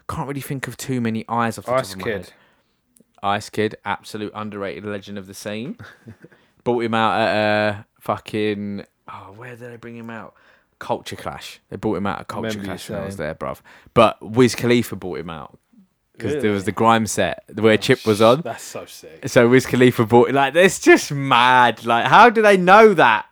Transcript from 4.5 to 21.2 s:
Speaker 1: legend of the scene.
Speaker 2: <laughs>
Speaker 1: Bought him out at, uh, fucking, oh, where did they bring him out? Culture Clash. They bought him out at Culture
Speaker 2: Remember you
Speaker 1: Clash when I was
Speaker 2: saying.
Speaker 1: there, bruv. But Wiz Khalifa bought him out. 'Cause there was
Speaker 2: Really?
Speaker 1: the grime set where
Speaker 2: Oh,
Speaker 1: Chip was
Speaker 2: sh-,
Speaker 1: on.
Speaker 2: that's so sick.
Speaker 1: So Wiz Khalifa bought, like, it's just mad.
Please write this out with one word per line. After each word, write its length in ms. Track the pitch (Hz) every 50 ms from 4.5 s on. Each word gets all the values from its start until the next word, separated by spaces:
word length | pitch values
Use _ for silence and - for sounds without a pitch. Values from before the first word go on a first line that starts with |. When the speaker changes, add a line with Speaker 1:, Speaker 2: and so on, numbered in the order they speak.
| 101 101 98 95 76 - 101
Speaker 1:
legend 320 | 104 104 101 98 104 101 101
of 100 | 95 95
the 60 | 98
scene. 440 | - - 107 104 107 117 151 233 - 107 - - _ _ 113 107 _
Speaker 2:
<laughs> 440 | - - _ _ _ _ _ _ _
Speaker 1:
Bought 200 | 123 120 120 117
him 100 | 117 113
out 260 | 113 113 107 90 104
at, 540 | 113 98 90 107 107 107 107 107 104 107 104 101
uh, 60 | 113 _ _ _
fucking, 840 | _ - 110 107 - - - 110 107 107 104 101 104 101 101 98 - - _ _ _ -
oh, 260 | - - - - 98
where 200 | 107 120 123 123
did 160 | 113 123 120
they 40 | 120 117
bring 180 | 117 120 117
him 140 | 117 113 117
out? 240 | 117 110 101 - - _ _ _ _ _ _ _ _ _
Culture 360 | - - 120 - - - 98
Clash. 440 | - - 85 71 71 - - - - _ _
They 80 | - 98
bought 180 | - 110 101 85
him 100 | 98 101
out 120 | - -
at 60 | - -
Culture 200 | - 110 110 113
Speaker 2:
Remember 140 | 107 104 98
you 40 | 95
Speaker 1:
Clash 200 | 87 - - -
when 100 | 110 101
I 60 | 98
was 100 | 98 98
Speaker 2:
saying. 120 | 98 78 76
Speaker 1:
there, 80 | 80
bruv. 240 | - - 65 69 - _ - - - _ _ _
But 280 | 120 113 107 - -
Wiz 340 | - 98 110 117 127 120 -
Khalifa 400 | - - 120 120 123 110 - -
bought 240 | 95 - 92 85 67
him 100 | 80 87
out. 280 | 82 78 65 - - _ _ _ _ _ _ _ _ _ _ _ _ -
'Cause 140 | 117 123
there 60 | 147 147
was 60 | 120
Speaker 2:
Really? 180 | 107 104 98 92
Speaker 1:
the 80 | 107 95
grime 340 | - 110 113 113 113 110 -
set 360 | - - 95 85 - - - - -
where 180 | 107 107 110 110
Speaker 2:
Oh, 40 | 104
Speaker 1:
Chip 280 | - - 131 - -
was 120 | 113 107 101
Speaker 2:
sh-, 40 |
Speaker 1:
on. 200 | 110 110 123 147
Speaker 2:
that's 220 | 175 113 110 - -
so 220 | - - 107 90
sick. 440 | - - - - - - - - 131
Speaker 1:
So 180 | - 131 120 117
Wiz 180 | 123 131 120
Khalifa 400 | - - 123 127 127 120 - 120
bought, 260 | 104 120 120 123 -
like, 220 | 127 135 139 135 135
it's 240 | 165 185 190 - -
just 320 | - - 349 - - - 147
mad. 720 | 139